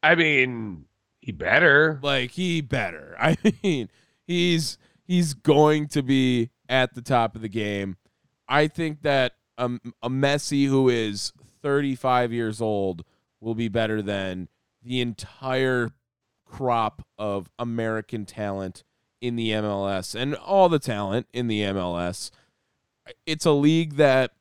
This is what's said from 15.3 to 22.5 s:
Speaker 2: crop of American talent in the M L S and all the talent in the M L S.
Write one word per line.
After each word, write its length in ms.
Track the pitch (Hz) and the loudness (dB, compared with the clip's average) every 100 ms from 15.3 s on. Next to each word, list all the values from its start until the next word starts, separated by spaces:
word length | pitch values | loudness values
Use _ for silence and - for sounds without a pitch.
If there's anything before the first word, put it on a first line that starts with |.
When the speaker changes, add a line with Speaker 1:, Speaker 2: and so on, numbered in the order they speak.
| - 135 131 131 127 117 - _ _ _ _ | -12 -6 -2 0 0 -2 -6 _ _ _ _
Speaker 2:
crop 600 | _ - 131 117 110 - - _ | _ -6 -2 0 0 -4 -20 _
of 320 | 107 101 90 - | -4 -4 -8 -10
American 680 | 120 117 113 110 104 113 | -6 -4 -2 -4 -6 -10
talent 600 | 101 - 104 98 95 - _ _ _ _ | -10 -8 -8 -6 -8 -12 _ _ _ _
in 140 | 123 117 | -6 -4
the 160 | 113 | -2
M 120 | 107 | 0
L 240 | 107 101 98 | -2 -2 -2
S 260 | 98 92 | -4 -6
and 200 | 104 131 147 | -6 -6 -6
all 320 | - 196 185 | 0 4 4
the 100 | 160 | 4
talent 480 | - 107 101 107 - | -2 -4 -2 -4 -4
in 160 | 120 120 | -6 -2
the 140 | 107 | -2
M 120 | 104 98 | 0 -2
L 220 | 90 87 | -2 -4
S. 320 | 87 90 - _ _ | -4 -6 -12 _ _